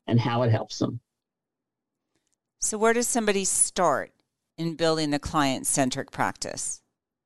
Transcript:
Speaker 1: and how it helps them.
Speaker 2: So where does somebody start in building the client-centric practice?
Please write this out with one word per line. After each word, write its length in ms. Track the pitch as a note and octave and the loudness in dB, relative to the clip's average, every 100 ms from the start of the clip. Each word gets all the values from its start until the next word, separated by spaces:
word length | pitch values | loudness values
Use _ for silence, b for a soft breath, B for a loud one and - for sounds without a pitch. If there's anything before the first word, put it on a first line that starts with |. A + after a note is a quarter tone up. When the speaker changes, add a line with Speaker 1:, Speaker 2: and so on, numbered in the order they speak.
| - | 0
Speaker 1:
and 120 | A#2+ | 2
how 240 | B2+ A#2+ | 2 2
it 80 | B2 | 2
helps 280 | G#2+ - - | 2 -2 -4
them. 220 | - A#2+ - _ _ _ _ _ _ _ _ _ _ _ _ _ _ _ | -4 -4 -14 _ _ _ _ _ _ _ _ _ _ _ _ _ _ _
Speaker 2:
So 180 | - A3 | -6 2
where 160 | A3+ | 2
does 140 | A#3 A#3 | 2 0
somebody 380 | A#3+ G#3+ G3 F#3+ | 0 2 0 0
start 680 | - - - E3+ B2 F2 _ _ _ _ - | 0 0 2 2 2 -2 _ _ _ _ -8
in 180 | E3 D3+ | -6 0
building 360 | D#3+ D#3+ D3+ | 0 2 0
the 80 | C#3+ | -2
client-centric 920 | - D#3 C#3 B2+ - - B2+ C#3 - | -2 0 0 0 -2 0 0 -2 -6
practice? 720 | - G#2+ - - - - - _ _ _ _ | -2 -2 -4 -10 -8 -8 -10 _ _ _ _